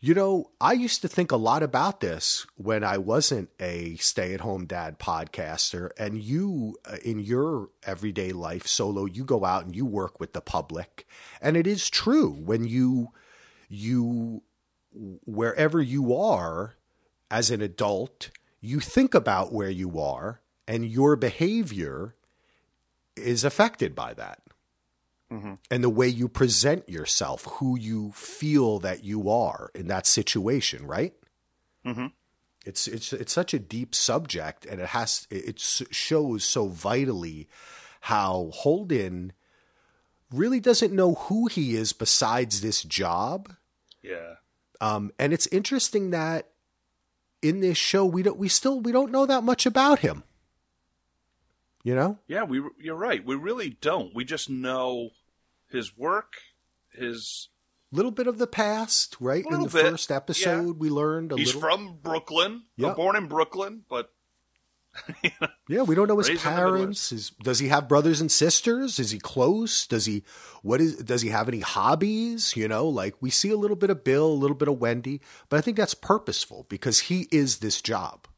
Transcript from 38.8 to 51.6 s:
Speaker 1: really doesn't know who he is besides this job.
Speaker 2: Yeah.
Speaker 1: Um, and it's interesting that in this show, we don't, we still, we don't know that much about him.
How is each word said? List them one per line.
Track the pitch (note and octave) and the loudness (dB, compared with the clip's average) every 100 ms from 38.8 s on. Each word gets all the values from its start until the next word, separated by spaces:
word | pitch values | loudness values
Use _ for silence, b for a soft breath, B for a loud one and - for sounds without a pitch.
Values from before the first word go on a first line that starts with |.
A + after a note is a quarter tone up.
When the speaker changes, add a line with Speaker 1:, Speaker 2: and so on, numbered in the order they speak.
| G3+ C#3 F#2+ F2+ F2+ - _ _ _ _ _ _ _ _ _ | 0 -2 -2 -6 -10 -14 _ _ _ _ _ _ _ _ _
Speaker 1:
really | B2+ G#3+ B3+ | -2 0 2
doesn't | A3+ A#3 A3 | 4 4 4
know | F#3+ F#3 | 4 4
who | F3 - G#3 A#3 | 4 0 0 0
he | - C#3 A2+ | 0 0 0
is | A2 | -2
besides | - A2+ - A#2+ A#2 B2 G#2 | -2 2 2 2 2 0 -2
this | G#2+ G#2 | -2 -2
job. | D#2+ D2 F#2 E2+ G#2 F#3 G3 F3+ _ _ _ _ | -2 -2 0 0 -2 -4 -10 -20 _ _ _ _
Speaker 2:
Yeah. | G2 F2 E2+ E2+ _ _ _ _ | -12 -12 -12 -18 _ _ _ _
Speaker 1:
Um, | A2 G#2+ G#2 - | -2 -2 -4 0
and | C#3+ | 0
it's | E3 - | 2 2
interesting | F#3+ G3+ C#4 - G#3+ F#3+ | 0 0 0 0 0 0
that | E3+ D#3+ E3 - _ _ _ _ _ _ _ _ _ | -2 -2 -4 -6 _ _ _ _ _ _ _ _ _
in | D3+ F#3 | 0 2
this | F#3 E3 | 2 2
show, | - G3 | 2 4
we | F#3+ F3 | 4 4
don't, | F#3+ G3 | 0 0
we | F#3+ | 0
still, | - C4+ C4+ | 2 2 0
we | A#3 | 2
don't | A#3+ C#4 | 2 4
know | C4 | 2
that | C4+ C4+ | 4 4
much | A#3 B3+ | 2 2
about | B3+ A#3 C#4 D4 | 2 4 6 6
him. | D3+ D2 - _ _ _ _ _ _ _ _ _ _ _ _ _ | 4 -4 -12 _ _ _ _ _ _ _ _ _ _ _ _ _